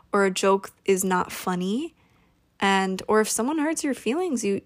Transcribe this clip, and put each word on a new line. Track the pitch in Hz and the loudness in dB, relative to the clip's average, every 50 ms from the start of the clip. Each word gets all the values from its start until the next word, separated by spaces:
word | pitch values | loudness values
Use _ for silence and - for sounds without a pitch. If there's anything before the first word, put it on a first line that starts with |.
| _ - - | _ -2 2
or | 202 196 | 2 2
a | 190 | 2
joke | 185 - 202 196 196 196 - - _ _ - | 2 2 2 2 2 2 0 -8 _ _ 0
is | - 196 185 196 | 0 0 2 2
not | 190 185 180 - - | 0 0 0 -2 -2
funny, | - - - 190 180 180 180 190 208 262 330 330 _ _ _ _ _ _ _ _ _ _ _ _ _ - | -8 -6 -4 -4 -2 -2 -2 -2 -2 -4 -4 -8 _ _ _ _ _ _ _ _ _ _ _ _ _ -2
and, | 208 196 196 190 190 190 190 185 - | 0 2 2 2 2 0 -4 -4 -2
or | - 214 214 | 2 2 2
if | 214 214 | 2 2
someone | - - 226 269 320 320 | 0 -2 -2 -2 0 0
hurts | 285 320 320 - - | 0 0 -2 -2 -2
your | 285 247 | -4 -4
feelings, | - - 220 262 349 370 359 262 226 - | -2 -2 -2 -2 -2 -2 -2 -2 -2 0
you, | 202 196 190 - | -2 -2 -2 -4